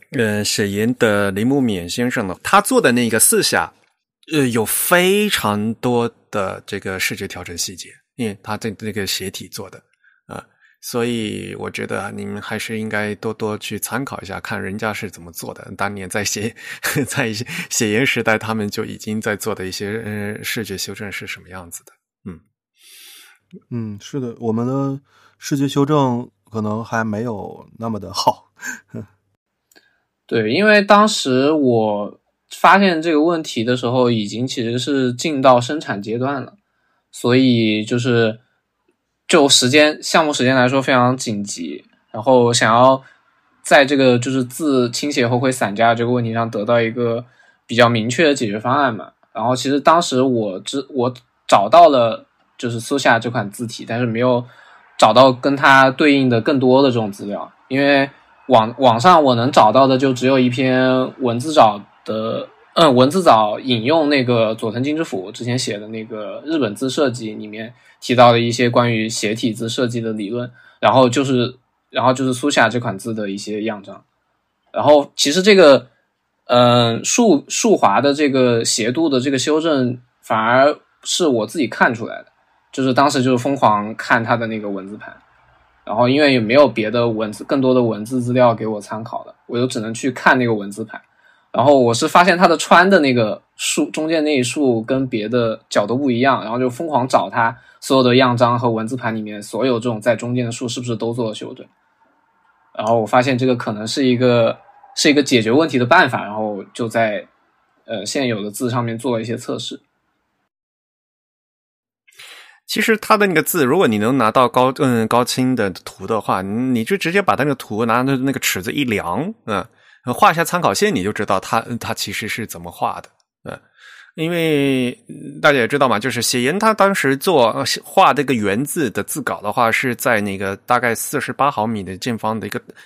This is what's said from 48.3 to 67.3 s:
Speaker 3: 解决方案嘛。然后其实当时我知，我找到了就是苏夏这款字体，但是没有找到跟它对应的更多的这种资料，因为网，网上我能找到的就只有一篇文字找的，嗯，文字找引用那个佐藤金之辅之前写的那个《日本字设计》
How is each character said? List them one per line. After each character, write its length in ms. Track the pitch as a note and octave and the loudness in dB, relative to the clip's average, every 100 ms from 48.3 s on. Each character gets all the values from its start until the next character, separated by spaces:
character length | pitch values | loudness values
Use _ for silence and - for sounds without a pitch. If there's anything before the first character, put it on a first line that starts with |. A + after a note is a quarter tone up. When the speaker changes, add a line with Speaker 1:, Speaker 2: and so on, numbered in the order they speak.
Speaker 3:
解 140 | C3+ A2+ | 2 -2
决 120 | G#2 | -4
方 140 | A#2+ C#3 | -2 0
案 200 | C3+ G#2+ | 0 -2
嘛。 160 | - _ _ | -12 _ _
然 100 | A#2 | -6
后 120 | A2+ B2+ | -4 -2
其 140 | C3 | -2
实 100 | C#3+ | 0
当 220 | C#3+ E3 | 4 4
时 200 | E3+ B2+ | 2 0
我 380 | C3+ A#2+ G#2 F#2+ | 2 0 -2 -6
知， 240 | G2+ C#3 - | -8 -10 -6
我 240 | C3+ A#2+ B2 _ _ - | -2 -2 -4 _ _ 2
找 200 | A#2 G2+ | 2 6
到 220 | D#3+ E3+ | 8 8
了 360 | C3+ A#2 A2+ - _ _ _ | 6 2 -2 -12 _ _ _
就 120 | B2 | -8
是 100 | A#2 | -6
苏 180 | A2+ C#3 | -4 -2
夏 220 | C#3 A#2 | 2 2
这 100 | A#2+ | 0
款 200 | A#2+ G2+ | -6 -8
字 160 | - A#2 | -10 -12
体， 160 | - - | -12 -8
但 120 | A#2 | -4
是 60 | B2 | -4
没 140 | A2+ | 0
有 260 | B2 B2 B2 - - - _ - | 0 0 -2 -16 -20 -20 _ 2
找 140 | A#2+ | 4
到 220 | A2+ C3+ | 8 6
跟 220 | B2 C#3+ C#3 | 6 -2 2
它 340 | D3 C3+ C3+ | 6 6 6
对 240 | C3 D#3 | 4 2
应 160 | C#3 C3 | 4 4
的 100 | A#2 | 2
更 200 | G#2+ C#3 | 2 2
多 220 | B2+ C3 | 4 4
的 80 | C#3 | 4
这 40 | |
种 180 | A#2+ G#2+ | 2 -4
资 140 | G2+ G#2 | -8 -10
料， 260 | F#2 - _ _ | -10 -12 _ _
因 140 | C3+ | -2
为 260 | C#3+ C#3 C#3 - _ _ - | 2 2 0 -6 _ _ 2
网， 280 | B2 A2 A2+ | 4 4 2
网 220 | B2+ A2+ | 2 4
上 240 | F3+ E3+ | 6 6
我 100 | C#3 | 6
能 180 | A#2+ B2 | 4 4
找 200 | D3 G#2+ | 6 6
到 160 | A#2+ C3+ | 6 4
的 100 | C3 | 4
就 160 | C3+ | 2
只 140 | B2 B2+ | 2 2
有 100 | C3+ | 2
一 120 | B2 | 2
篇 640 | B2 C3 B2+ C3 C3 C3 - | 0 0 2 2 2 -2 -4
文 180 | B2+ A#2 | -4 -2
字 120 | D#3 | 0
找 300 | D3+ A2+ G#2 G2+ _ - | 6 6 4 -10 _ -10
的， 420 | G#2+ A2 - G#2 _ _ - | -6 -6 -8 -10 _ _ 2
嗯， 180 | D#3+ | 4
文 160 | B2 C3 | 6 4
字 140 | F3+ | 4
找 340 | E3 A2 G#2+ G2+ | 4 6 4 -2
引 240 | B2+ A#2 | -4 -2
用 260 | A#2 E3 D3 | 0 0 2
那 140 | C#3+ | 0
个 300 | B2 A#2+ A2 | 2 2 2
佐 160 | A2+ A2+ | 0 -4
藤 140 | A#2+ | -4
金 120 | C#3 D3+ | -4 -4
之 80 | |
辅 280 | E3 G#2 F#2 | -4 -8 -10
之 120 | A2 A#2+ | -10 -4
前 120 | B2 | -4
写 220 | B2+ G#2 | -4 -8
的 80 | G#2+ | -10
那 160 | A2+ | -12
个 400 | A2 A2 G2+ G#2+ C#3+ | -10 -12 -12 -12 -6
《日 140 | D#3+ | -2
本 160 | A#2 G#2 | -2 -4
字 140 | C3 | -6
设 200 | B2+ C#3 | -2 -2
计》 240 | A#2+ A2 | -2 -10